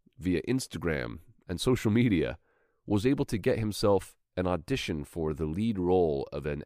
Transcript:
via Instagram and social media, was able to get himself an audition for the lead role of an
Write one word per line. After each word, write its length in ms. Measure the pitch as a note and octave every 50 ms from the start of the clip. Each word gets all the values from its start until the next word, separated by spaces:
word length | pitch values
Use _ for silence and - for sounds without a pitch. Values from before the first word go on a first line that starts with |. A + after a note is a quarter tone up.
| _ _ _ -
via 220 | D#2 F2+ F2 D#2
Instagram 800 | - - B2+ C3 - - - E2 D#2+ E2+ D#2 C#2 A#1+ A#1 A1+ - - - - _ _
and 140 | - F#2 E2
social 280 | - B2+ B2 A#2 - A2+
media, 480 | G#2 A#2+ A#2+ B2+ G2 D#2+ C#2 A#1+ - - _ _ _ _ _ _ _ _ _
was 200 | - G2+ G#2 G2
able 180 | C3 C#3+ C#3 C#3+
to 140 | - B2+
get 200 | G2+ E2+ C3+ -
himself 600 | - A2 G#2+ G2 - - G#2 G2+ F#2+ - - - _ _ _ _
an 120 | - F2+
audition 580 | F2+ F2+ E2+ D#2 - C3+ C3 - - F2 D2+ C#2+
for 280 | - - F2 D#2+ D#2 D#2
the 120 | C#2+ D#2+
lead 340 | D#2 D#2 F#2+ A2 A#2 A2 F#2+
role 480 | F2+ F2 F#2 F#2 F2 D#2+ C#2+ C2+ C2 - -
of 120 | D2+ C#2
an 160 | D2 D2 D2 -